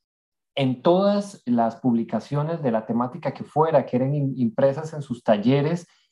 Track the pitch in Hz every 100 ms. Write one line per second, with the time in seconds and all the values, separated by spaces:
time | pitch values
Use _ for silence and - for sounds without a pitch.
0 | _ _ _ _ _ - 131 120 170 185
1 | 202 202 196 - - 120 117 - 127 117
2 | 113 110 - 147 151 165 139 110 - 117
3 | 123 - 139 - - 147 160 147 127 123
4 | 135 147 135 135 117 113 139 139 156 156
5 | 135 117 - 104 110 139 143 170 - _
6 | _